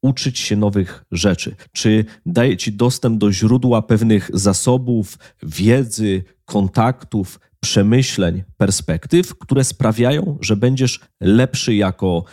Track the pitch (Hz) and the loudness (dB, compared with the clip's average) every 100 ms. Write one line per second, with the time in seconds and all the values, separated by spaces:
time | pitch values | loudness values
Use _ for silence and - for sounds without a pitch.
0 | 131 131 139 123 - 104 104 101 90 - | -2 -2 -4 -6 -4 0 0 0 -2 -6
1 | - 87 98 87 - - - - 113 110 | -10 -2 0 -2 -4 -12 -14 -4 2 2
2 | 107 - - 170 127 92 - 104 120 127 | 0 -6 -4 0 0 0 -4 -2 0 0
3 | 123 113 104 95 110 120 123 117 110 110 | -2 0 0 2 2 2 2 0 2 2
4 | 113 104 - 92 101 95 - 127 123 117 | 4 2 0 -2 0 0 0 0 0 -2
5 | 98 - - _ 76 78 104 127 120 107 | -4 -10 -20 _ -12 -2 2 2 0 -2
6 | 107 95 92 _ - 107 95 - 117 127 | -2 -2 -6 _ -6 -2 0 0 0 -2
7 | - 107 92 - _ _ - - 101 123 | -6 -6 -6 -10 _ _ -2 0 2 2
8 | 127 - 87 90 95 - 175 - - 82 | 2 0 -2 -2 -6 -2 -2 -2 -2 -6
9 | - 170 180 - - 139 131 - 113 110 | 0 0 0 -6 -4 0 0 0 0 2
10 | 120 147 190 147 98 104 123 131 127 - | 0 0 -2 -4 -2 0 2 2 0 -2
11 | _ - 90 110 131 - - 104 98 - | _ -4 2 4 2 -2 -2 0 0 -2
12 | 95 85 87 | -2 -2 -4